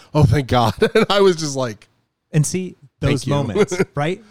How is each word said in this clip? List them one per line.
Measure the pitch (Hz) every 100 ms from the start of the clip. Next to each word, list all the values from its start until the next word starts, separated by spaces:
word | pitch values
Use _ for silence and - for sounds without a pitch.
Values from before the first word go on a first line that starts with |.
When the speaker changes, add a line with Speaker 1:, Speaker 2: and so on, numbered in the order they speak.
| -
Speaker 1:
"Oh, | 151
thank | 147 151 120
God." | 123 110 -
<laughs> | 220
And | 220 208
I | 202
was | 196 165
just | 151 135
like, | 123 104 _ _ _ _ _
Speaker 2:
And | 156 143
see, | 185 180 - 143 _
Speaker 1:
"Thank | 143
Speaker 2:
those | 143 -
Speaker 1:
you." |
<laughs> |
Speaker 2:
moments, | 143 139 202 202 180 196
right? | 143 147 202 -